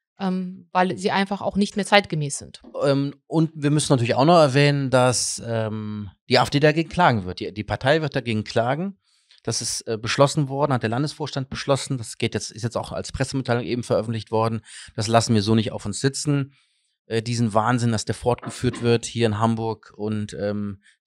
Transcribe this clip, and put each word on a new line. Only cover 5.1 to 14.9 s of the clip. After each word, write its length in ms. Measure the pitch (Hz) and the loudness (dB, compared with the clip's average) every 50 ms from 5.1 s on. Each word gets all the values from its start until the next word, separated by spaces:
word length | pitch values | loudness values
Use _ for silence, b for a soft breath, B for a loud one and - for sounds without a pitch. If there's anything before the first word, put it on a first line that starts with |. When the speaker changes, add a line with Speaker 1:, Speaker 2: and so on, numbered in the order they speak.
| 123 - - - - - - | 4 2 -2 -4 -6 -8 -6
Speaker 2:
ähm, 640 | 117 117 113 110 110 107 110 107 107 104 107 104 92 - _ _ - | -4 -4 -2 -2 -2 -4 -6 -6 -6 -8 -8 -8 -10 -14 _ _ 2
die 100 | 123 123 | 4 4
A 60 | 123 | 4
F 60 | - | 4
D 100 | - 143 | 2 4
dagegen 300 | 139 151 151 160 165 151 | 4 4 4 4 -2 -2
klagen 360 | - - 180 160 123 110 90 | 0 4 4 4 4 4 0
wird. 140 | 90 90 - | -4 -8 -8
Die, 140 | 104 90 87 | -8 -10 -6
die 100 | 104 104 | -8 -6
Partei 380 | - 104 101 - 131 147 165 | -4 -4 -2 2 2 2 2
wird 140 | 156 143 - | 2 -2 -4
dagegen 280 | 139 117 120 113 107 104 | -4 -4 -2 -2 -2 -2
klagen. 560 | - - 120 113 120 131 147 180 196 190 _ b b b b b b b b b | -2 -2 -2 0 0 0 -2 -4 -6 -8 _ b b b b b b b b b
Das 180 | - 117 - | -6 -4 -4
ist, 200 | 113 - - - | -4 -6 -6 -8
äh, 160 | - - 113 107 | -6 -6 -6 -4
beschlossen 520 | 113 110 - - 143 139 - 160 147 131 | -4 -2 2 4 4 4 4 2 -2 0
worden, 240 | 135 139 147 151 135 | 0 0 0 2 0
hat 100 | 120 110 | 0 0
der 60 | 110 | 0
Landesvorstand 600 | 110 120 147 151 - - 156 135 - 143 131 - | 0 0 -2 -4 -4 -6 -8 -6 -6 -6 -6 -6
beschlossen. 480 | - 113 - - 139 131 - - 143 123 | -8 -6 0 0 0 0 0 -4 -6 -6
Das 200 | 113 - - - | -6 -10 -8 -4
geht 160 | - 113 - | -4 -2 -2
jetzt, 180 | 110 - - | -2 -6 -6
ist 120 | - 110 107 | -10 -6 -6
jetzt 140 | 120 - 104 | -4 -4 -4
auch 140 | - - | -6 -6
als 200 | - 92 95 - | -8 -8 -8 -8
Pressemitteilung 520 | - - 135 - - 135 127 - 120 120 120 | -4 -4 -4 -4 -4 -4 -2 0 -2 -2 -2
eben 200 | 80 110 123 117 | -2 -4 -4 -2
veröffentlicht 460 | - 123 - 110 113 113 110 104 - | 0 0 0 0 0 -4 -6 -6 -2
worden. 320 | 113 110 113 113 113 110 - B B B B B | 0 0 0 2 0 -4 -8 B B B B B